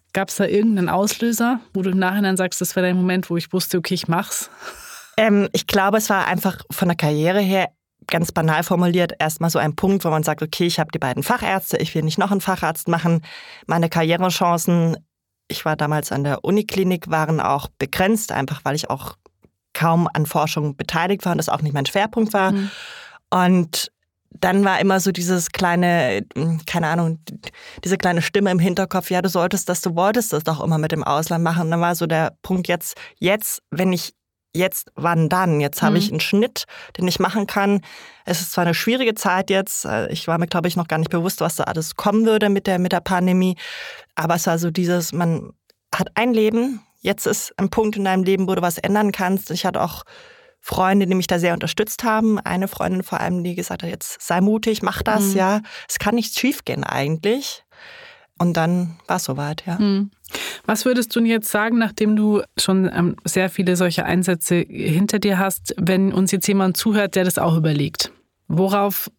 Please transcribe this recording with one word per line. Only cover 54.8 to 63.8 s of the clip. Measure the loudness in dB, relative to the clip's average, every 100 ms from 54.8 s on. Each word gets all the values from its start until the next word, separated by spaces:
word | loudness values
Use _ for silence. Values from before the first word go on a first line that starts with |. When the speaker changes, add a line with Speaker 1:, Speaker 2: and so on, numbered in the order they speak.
Speaker 2:
mach | -2 -2
das, | 0 2 2
Speaker 1:
Mhm. | 2
Speaker 2:
ja. | 2 2 -2 -14 -10
Es | -2
kann | 0 0
nichts | -2 -2
schiefgehen | -2 -2 -6 -6
eigentlich.“ | -4 -2 -2 -2 0 -2 -4 -12 _ -20 -20 -20 -20 -20 _ -2
Und | 0 2
dann | 2 2 -2 -6 -4
war | -4
es |
soweit, | -2 -4 -6 -6
ja. | -4 0
Speaker 1:
Mhm. | 2 2 -2 -8 -14 -10 -10 -8
Was | -4 0
würdest | 2 0 0
du | 0
denn | 2
jetzt | 2 0
sagen, | 0 2 2
nachdem | 0 0 2 4
du | 4 2 0 -2
schon, | 2 2 2
ähm, | 2 0 0
sehr | -2 0 0
viele | 0 0
solche | 2